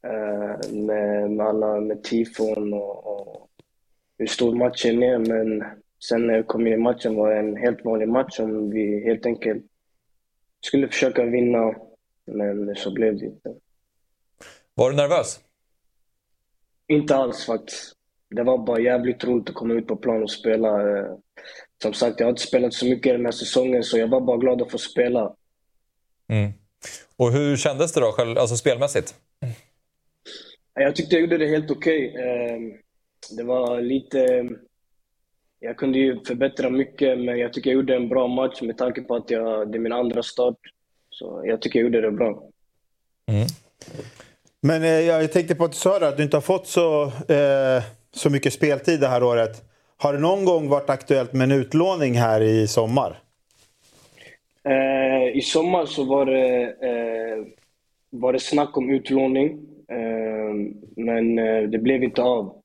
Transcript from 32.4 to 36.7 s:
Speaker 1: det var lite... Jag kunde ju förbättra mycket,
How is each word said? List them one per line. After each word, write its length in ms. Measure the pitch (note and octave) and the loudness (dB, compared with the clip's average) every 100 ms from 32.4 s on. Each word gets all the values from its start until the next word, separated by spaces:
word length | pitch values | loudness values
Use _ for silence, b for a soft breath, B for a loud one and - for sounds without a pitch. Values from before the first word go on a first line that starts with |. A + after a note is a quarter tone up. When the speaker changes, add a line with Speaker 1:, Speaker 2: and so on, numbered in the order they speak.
| A#2+ A#2 A2+ G2+ _ _ _ _ - A2 | -4 -6 -10 -14 _ _ _ _ -18 -12
Speaker 1:
det 60 | |
var 380 | A#2+ B2+ B2 A#2+ | -4 -2 0 -2
lite... 680 | A#2+ C3+ C3 C#3 B2+ B2+ B2 A#2+ _ _ _ _ _ _ _ _ _ _ | -2 -2 -2 0 2 2 -2 -10 _ _ _ _ _ _ _ _ _ _
Jag 180 | A#2 A#2+ | -12 -6
kunde 200 | C3+ C3 | -2 2
ju 200 | C3+ A#2+ - | 2 0 -8
förbättra 440 | A#2+ C3+ - | -2 -2 -2
mycket, 500 | C3 | -2